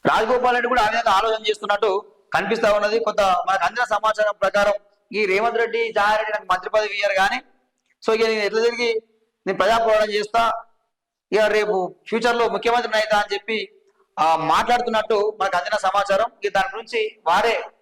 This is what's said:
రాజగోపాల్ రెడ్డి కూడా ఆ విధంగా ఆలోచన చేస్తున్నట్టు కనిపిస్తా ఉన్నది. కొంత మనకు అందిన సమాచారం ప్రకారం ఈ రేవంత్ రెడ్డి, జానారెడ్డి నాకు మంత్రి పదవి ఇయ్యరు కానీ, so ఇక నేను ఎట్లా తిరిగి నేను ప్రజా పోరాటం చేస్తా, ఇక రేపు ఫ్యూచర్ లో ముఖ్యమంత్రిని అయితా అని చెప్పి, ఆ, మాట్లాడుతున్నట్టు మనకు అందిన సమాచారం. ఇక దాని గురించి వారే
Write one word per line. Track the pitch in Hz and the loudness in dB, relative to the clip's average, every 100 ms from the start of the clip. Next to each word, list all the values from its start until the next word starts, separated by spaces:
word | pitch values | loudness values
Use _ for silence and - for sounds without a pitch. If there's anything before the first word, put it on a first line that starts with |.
| 143 | 4
రాజగోపాల్ | 170 226 247 247 240 | 2 2 2 2 0
రెడ్డి | 240 | 0
కూడా | 247 | 0
ఆ | 214 | 2
విధంగా | 226 226 | 0 2
ఆలోచన | 190 220 220 214 | 2 2 -2 -2
చేస్తున్నట్టు | 208 208 202 214 190 - _ _ | -4 -2 0 0 -2 -6 _ _
కనిపిస్తా | 165 196 220 220 | -4 -2 0 2
ఉన్నది. | 208 208 226 | 2 2 0
కొంత | 220 208 | -2 0
మనకు | 190 180 175 190 | 2 2 0 0
అందిన | - 226 | 0 -2
సమాచారం | 240 208 214 214 214 - | -2 0 0 0 -2 0
ప్రకారం | 196 202 202 202 _ _ _ | 0 2 2 0 _ _ _
ఈ | 202 208 | -2 0
రేవంత్ | 190 233 233 | 2 0 0
రెడ్డి, | 220 226 233 | 0 -2 -2
జానారెడ్డి | 214 208 214 214 | 0 2 2 -2
నాకు | 208 190 | -6 -2
మంత్రి | 185 202 | -2 0
పదవి | 214 208 | 0 0
ఇయ్యరు | 202 202 | -2 0
కానీ, | 190 196 247 - _ _ _ _ _ - | 2 2 0 -10 _ _ _ _ _ -2
so | |
ఇక | 220 226 | 2 2
నేను | 220 | 0
ఎట్లా | 202 214 | 0 0
తిరిగి | 233 233 233 220 _ _ _ _ 185 | 0 0 -2 -2 _ _ _ _ -6
నేను | 185 | -2
ప్రజా | 190 226 | 0 0
పోరాటం | 226 214 214 | 2 0 0
చేస్తా, | 208 208 226 226 - - _ _ _ _ _ _ | -4 -2 -2 -2 -4 -12 _ _ _ _ _ _
ఇక | 202 | 0
రేపు | 214 208 208 190 180 - - | 2 0 0 -2 -4 -10 -6
ఫ్యూచర్ | 226 240 233 | -2 0 0
లో | 226 | -2
ముఖ్యమంత్రిని | 196 233 240 233 214 | -2 0 -2 0 -2
అయితా | 214 208 | 0 0
అని | 208 | 0
చెప్పి, | 196 - 220 196 _ _ _ _ - | -6 -6 -6 -6 _ _ _ _ 0
ఆ, | 160 160 | 2 2
మాట్లాడుతున్నట్టు | 156 165 226 240 240 220 214 214 214 208 | 2 0 2 0 0 -4 0 0 -2 -2
మనకు | 190 180 | -2 -2
అందిన | 190 208 | -2 -2
సమాచారం. | 196 196 196 196 240 _ | 0 0 0 0 0 _
ఇక | 202 | -4
దాని | 190 190 202 | -2 -2 -6
గురించి | 226 233 214 - - | -6 -4 -4 -4 0
వారే | 202 233 196 - _ | 2 2 -2 -6 _